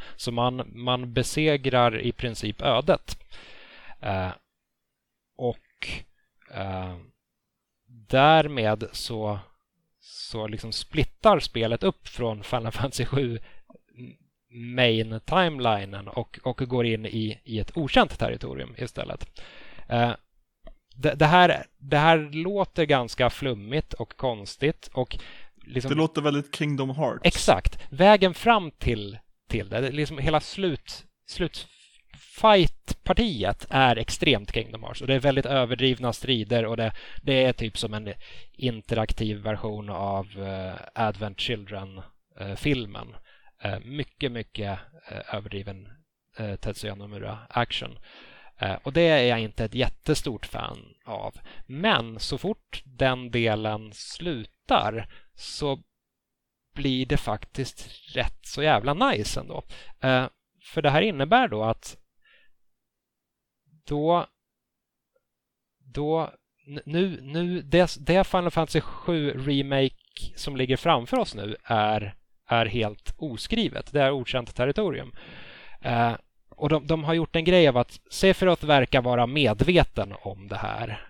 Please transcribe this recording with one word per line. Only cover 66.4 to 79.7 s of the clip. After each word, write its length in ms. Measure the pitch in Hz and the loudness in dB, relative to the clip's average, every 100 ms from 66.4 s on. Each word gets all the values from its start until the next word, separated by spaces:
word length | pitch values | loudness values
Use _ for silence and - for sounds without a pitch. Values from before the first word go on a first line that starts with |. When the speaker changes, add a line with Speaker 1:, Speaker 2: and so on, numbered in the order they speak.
| _ _ 139 | _ _ -16
Speaker 1:
n-, 160 | 143 | -14
nu, 360 | 143 165 190 160 | -4 0 0 -2
nu, 400 | 135 160 175 180 | -6 -4 -2 -4
det, 340 | 143 170 175 - | 2 4 4 0
det 240 | 143 185 | 4 4
Final 260 | 185 185 175 | 4 2 2
Fantasy 300 | 165 156 160 | 0 2 0
sju 500 | - - - 165 143 | -2 -8 -2 0 0
Remake 640 | 127 139 139 139 135 135 - _ - - - | -2 0 0 2 2 2 0 _ -8 -8 -6
som 200 | - 135 | -6 -2
ligger 200 | 127 131 | 0 2
framför 420 | 170 139 120 254 | 4 2 2 -2
oss 160 | 196 | -2
nu 220 | 104 104 104 | -4 -8 -10
är, 500 | - 110 107 107 101 - _ _ - | 0 2 4 2 -2 -12 _ _ 0
är 200 | 117 110 | 2 2
helt 480 | 117 104 104 - - | 0 -4 -4 -8 -6
oskrivet. 720 | 156 113 - 220 185 - - | -8 -8 -4 0 0 -2 -2
Det 100 | 147 | 2
är 80 | 135 | 2
okänt 440 | 139 120 127 117 | 2 -2 -4 -4
territorium. 600 | - 131 170 196 123 131 - - - - - - - | -2 0 2 -2 -4 -8 -14 -16 -18 -18 -18 -16 -8
Eh, 360 | 127 117 117 117 _ _ _ - | -2 2 2 0 _ _ _ -4
och 120 | 147 | 0
de, 180 | 151 147 | 0 0
de 180 | 160 | -2
har 100 | 151 | 2
gjort 220 | 165 160 165 | 0 0 0
en 80 | |
grej 240 | 160 185 147 | 4 8 8
av 80 | 120 | 6
att 240 | - - - | 0 -4 -12
Sephiroth 560 | - 190 180 185 165 151 | 2 4 6 4 4 6
verkar 360 | 143 123 135 | 4 6 2
vara 240 | 123 120 120 | 4 2 2
medveten 880 | 151 135 104 170 | 2 2 4 4